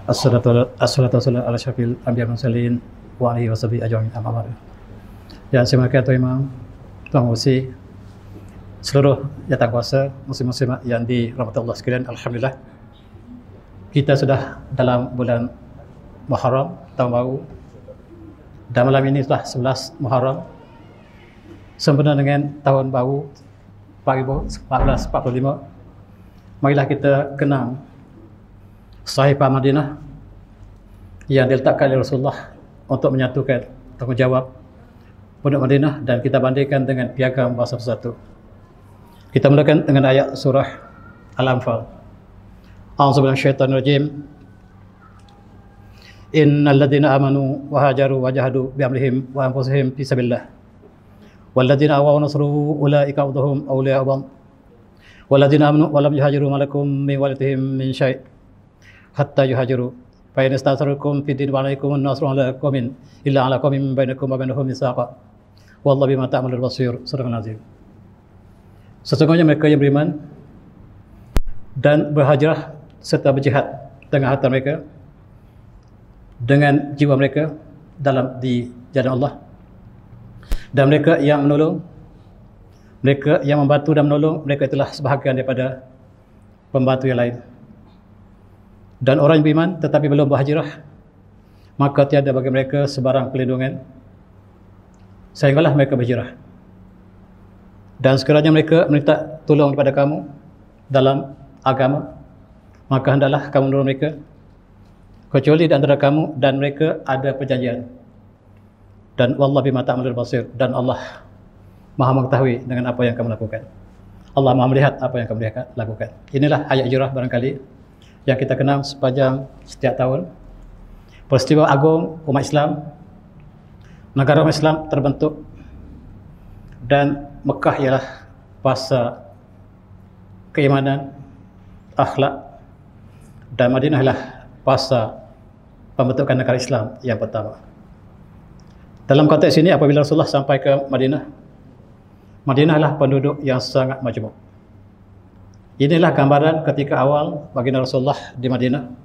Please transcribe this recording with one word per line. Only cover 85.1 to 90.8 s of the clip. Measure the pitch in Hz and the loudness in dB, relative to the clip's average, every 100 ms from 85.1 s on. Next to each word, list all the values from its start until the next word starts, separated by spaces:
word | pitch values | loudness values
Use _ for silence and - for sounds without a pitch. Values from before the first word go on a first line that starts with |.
| 139 139 | -2 0
daripada | 127 131 127 131 - - - - - _ - - _ _ | -2 -2 -2 -4 -6 -16 -20 -20 -20 _ -20 -20 _ _
pembantu | 135 131 131 131 | 0 0 0 0
yang | 120 | 0
lain. | 120 120 - - - - - - _ - - - - - - - - - | -2 -4 -18 -20 -20 -20 -20 -20 _ -20 -20 -20 -20 -20 -20 -20 -20 -2
Dan | 127 147 | 0 4
orang | 143 160 | 4 4
yang | 151 | 4
beriman | 151 170 185 | 2 0 -2
tetapi | 147 147 151 | -2 0 2
belum | 143 139 | 0 2
berhijrah, | 131 135 156 156 - | 0 0 -2 -4 -14